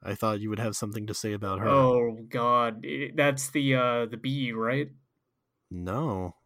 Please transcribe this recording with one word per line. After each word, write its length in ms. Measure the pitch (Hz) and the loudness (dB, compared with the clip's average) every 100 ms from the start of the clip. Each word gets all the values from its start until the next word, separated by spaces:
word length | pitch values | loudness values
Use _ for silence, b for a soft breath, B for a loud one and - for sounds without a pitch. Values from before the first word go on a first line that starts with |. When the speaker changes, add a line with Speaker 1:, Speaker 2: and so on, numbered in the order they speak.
Speaker 1:
I 140 | - | -8
thought 240 | 101 110 104 | -2 0 0
you 120 | 107 | -2
would 100 | 107 | -2
have 160 | 113 101 | -4 -4
something 320 | 107 110 104 | -6 -6 -6
to 60 | |
say 180 | 101 110 | -6 -4
about 260 | 101 101 95 | -4 -4 -2
her. 80 | 113 | 2
Speaker 2:
Oh, 500 | 139 127 123 117 110 113 | 6 6 4 2 -4 -6
God. 560 | 127 120 120 117 110 | -2 2 4 2 -2
It, 320 | - 143 139 - | -6 -6 -4 2
that's 340 | 143 135 - | 2 2 -2
the, 240 | 151 139 | 0 2
uh, 320 | 131 123 120 117 | 4 4 2 0
the 120 | 113 | -4
bee, 340 | 131 139 127 | -4 -2 -2
right? 380 | 113 113 135 143 - _ _ _ _ _ _ - | -2 0 0 -2 -10 _ _ _ _ _ _ -14
Speaker 1:
No. 680 | 90 87 110 156 95 90 - | -8 -4 -2 -2 -2 -4 -8